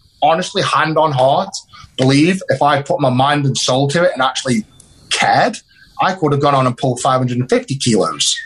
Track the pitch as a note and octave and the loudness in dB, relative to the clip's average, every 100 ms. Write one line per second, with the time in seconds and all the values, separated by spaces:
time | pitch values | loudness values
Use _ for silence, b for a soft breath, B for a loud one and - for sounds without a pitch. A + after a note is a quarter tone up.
0 | _ - D3 E3+ F3+ F#3+ C#3 C#3+ D#3 D#3 | _ -2 0 0 -2 -4 -2 0 0 0
1 | D#3 C3+ C3 D#3+ G3 - - B B - | 0 2 2 2 -2 -10 -16 B B -2
2 | C3 C#3 E3 F#3+ - C3+ D3 C#3+ C#3+ D#3 | 2 4 2 0 -2 0 2 0 -2 -2
3 | C3+ B2 C#3 D3 C#3 A#2 - B2+ C#3 E3+ | 0 2 2 2 0 -2 -2 0 0 0
4 | F3 B2+ C3 - C3 A2+ - _ - _ | 0 0 -2 -2 -4 -4 -4 _ -20 _
5 | - - - B2 G#3+ G#3+ _ b b b | -8 -4 0 2 2 -2 _ b b b
6 | E3+ F#3 D3+ C#3 D3 C3+ B2+ A#2 C3 B2 | -4 0 -2 0 2 2 0 -2 -4 -2
7 | C#3 C3 B2+ B2 B2+ B3 - C#3 B2 G#2+ | 0 0 0 -2 0 0 -2 -4 0 2
8 | E2 D2 - - | 0 -2 -4 -4